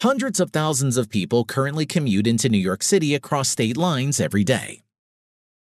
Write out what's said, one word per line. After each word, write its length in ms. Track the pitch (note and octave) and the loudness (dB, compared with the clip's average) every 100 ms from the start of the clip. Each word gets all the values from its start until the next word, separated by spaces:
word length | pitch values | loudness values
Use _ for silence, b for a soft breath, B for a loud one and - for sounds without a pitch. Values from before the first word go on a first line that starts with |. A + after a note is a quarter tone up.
Hundreds 380 | A3+ C4+ C4 F#3+ | 0 0 -2 -2
of 120 | F3+ | -2
thousands 460 | D#3 D#3 C#3+ C#3 B2 | 0 0 0 0 0
of 140 | A#2 | -2
people 340 | G#2+ F2+ A#2+ | -2 0 0
currently 400 | A#2 - C3+ D3+ | 0 -2 -2 -2
commute 440 | D#3 F3+ C#3+ G2 A2 | -2 -2 0 2 2
into 200 | A#2 C3+ | 2 2
New 100 | G#2+ | 2
York 240 | F#2+ F#2 | 0 -2
City 320 | - G3 D#3 | 2 2 2
across 340 | C#3+ - C#3+ C3 | -2 -2 -2 0
state 280 | - A2+ B2 | 0 -2 0
lines 440 | F3 C#3+ C3+ C3+ | 0 0 0 0
every 240 | E2+ G2+ | 0 2
day. 380 | G2+ A#2+ - - _ _ _ _ _ _ _ _ _ | 2 0 -2 -14 _ _ _ _ _ _ _ _ _